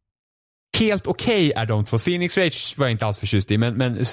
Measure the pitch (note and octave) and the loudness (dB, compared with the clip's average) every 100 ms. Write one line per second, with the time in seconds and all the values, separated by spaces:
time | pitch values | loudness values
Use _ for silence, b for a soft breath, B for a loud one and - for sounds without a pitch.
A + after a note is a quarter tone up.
0 | _ _ _ _ _ _ _ - A3 G3+ | _ _ _ _ _ _ _ 0 2 0
1 | G3 F3 - G#3+ D#3+ - A2+ G#2+ G#2 A#2 | -2 -2 0 2 2 2 0 0 0 0
2 | - F3 F3 F#3+ F3+ - - - C3+ A2 | 0 0 0 0 0 -2 -6 -2 0 0
3 | A2 G2+ G#2 G#2 F#2+ G#2 A#2 A2+ B2+ A2+ | -2 -4 0 0 2 2 2 0 -2 0
4 | B2 | -4